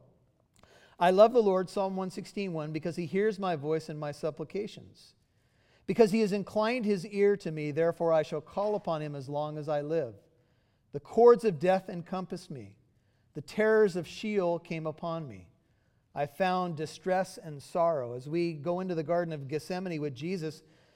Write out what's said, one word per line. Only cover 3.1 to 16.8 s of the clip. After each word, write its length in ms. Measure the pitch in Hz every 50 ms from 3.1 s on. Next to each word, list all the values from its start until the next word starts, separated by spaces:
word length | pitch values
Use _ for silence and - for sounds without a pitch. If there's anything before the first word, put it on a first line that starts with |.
| 175 190 208 220 196
my 200 | 196 196 185 170
voice 320 | 143 139 156 160 160 160 -
and 100 | 156 151
my 140 | 151 147 139
supplications. 1000 | - - 156 147 - 156 - - 190 214 196 - 120 107 95 - - - - _ _ _ _ _ _ _ _ _ _ _ _ _ _ _
Because 240 | - 180 - 226 190
he 100 | 202 226
has 100 | 220 185
inclined 540 | 202 202 180 - - 214 214 226 247 254 208
his 200 | 208 202 180 165
ear 300 | 208 202 202 202 202 202
to 160 | 190 - 170
me, 200 | 156 156 151 151
therefore 420 | 139 160 165 170 165 - 170 165 160
I 80 | 156
shall 180 | 151 - 165 151
call 360 | 147 - - 190 202 214 208
upon 260 | 196 - 175 165 151
him 120 | 151 147 143
as 140 | 143 131
long 300 | 135 143 147 151 151 151
as 100 | 156 147
I 140 | 156 151 147
live. 320 | 143 147 165 165 139 113 101 - _ _ _ _ _ _ _ _ _ _ _ _ _ _ -
The 80 | 143
cords 420 | - - - 220 233 240 240 - 233
of 160 | 214 165 135
death 300 | 165 180 190 185 185 -
encompassed 600 | 185 175 160 - 185 185 180 - 190 170 - -
me. 260 | 151 123 104 101 - _ _ _ _ _ _ _ _ _ _ _ -
The 80 | 151
terrors 560 | - - - 220 214 214 220 214 214 196 165
of 100 | 180 160
Sheol 500 | - - - - 214 208 196 175 170 170
came 300 | 165 170 - 170 160 156
upon 400 | 156 147 - 180 170 165 165 156
me. 220 | 127 101 92 90 - _ _ _ _ _ _ _ _ _ _ _ _ -
I 120 | 143 147
found 500 | 143 - - 190 180 185 185 180 175 160
distress 600 | 139